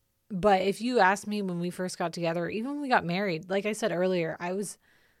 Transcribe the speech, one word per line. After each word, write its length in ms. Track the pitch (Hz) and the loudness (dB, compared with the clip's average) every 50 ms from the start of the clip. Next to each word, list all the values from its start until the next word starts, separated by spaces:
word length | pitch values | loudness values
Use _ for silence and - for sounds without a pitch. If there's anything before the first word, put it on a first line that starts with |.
| _ _ _ _ _ - 214 | _ _ _ _ _ -10 -4
But 280 | 180 165 208 196 190 185 | 0 4 4 4 4 4
if 180 | 196 196 202 | 2 0 0
you 180 | 214 247 254 233 | 0 0 4 6
asked 280 | 190 185 196 202 - | 6 6 6 2 -2
me 160 | 208 208 208 202 | -4 -4 -4 -2
when 180 | 185 175 175 | -2 -2 -2
we 80 | 175 180 | -4 -4
first 300 | 170 - 185 185 - - | -4 -4 -6 -6 -4 -4
got 160 | 180 170 160 | -4 -4 -4
together, 340 | 180 170 165 165 175 170 170 | -2 -2 -2 0 0 -2 -4
even 220 | - 214 220 269 | -4 -4 -6 -6
when 100 | 285 294 | -6 -6
we 80 | 294 262 | -2 2
got 160 | 247 202 175 | 2 2 2
married, 460 | 170 170 185 208 202 170 156 180 185 | 2 -2 -2 0 -2 -2 -4 -4 -2
like 160 | 185 202 196 | -2 -2 0
I 60 | 208 220 | -2 -2
said 180 | 220 233 202 170 | -2 -2 -2 0
earlier, 420 | 170 180 185 185 180 165 160 160 - | 2 2 2 2 2 0 -2 -2 -4
I 140 | 170 180 185 | -6 -4 -4
was, 240 | 196 208 - - - _ _ _ _ _ _ _ _ | -4 -6 -8 -10 -14 _ _ _ _ _ _ _ _